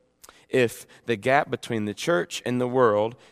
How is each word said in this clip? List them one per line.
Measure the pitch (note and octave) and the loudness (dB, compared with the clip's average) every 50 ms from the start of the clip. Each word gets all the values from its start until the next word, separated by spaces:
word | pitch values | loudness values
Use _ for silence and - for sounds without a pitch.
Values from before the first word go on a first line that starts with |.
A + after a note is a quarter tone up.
| _ _ _ _ - - - _ _ - | _ _ _ _ -20 -20 -20 _ _ -2
If | - - B2 - - - - _ - - - | 2 2 2 2 0 -8 -20 _ -20 -12 -4
the | - A#2 | -4 -4
gap | G2+ G2 B2+ C3+ C#3+ D#3+ - | -2 0 2 2 2 2 0
between | - - - - A#2+ A2 G#2 | -6 -8 -6 -6 -4 -4 -4
the | G#2 G2+ | -4 -6
church | - - D#3+ F3 F3 - - - - - | -6 -2 -2 0 0 -2 -4 -8 -8 -6
and | A#2+ B2 B2 | -4 -2 -2
the | B2+ B2 | -2 0
world | B2 C3 B2+ A2+ G#2 G#2 G#2+ A2+ A#2+ - - - | 2 4 4 4 4 2 0 -2 -6 -10 -20 -20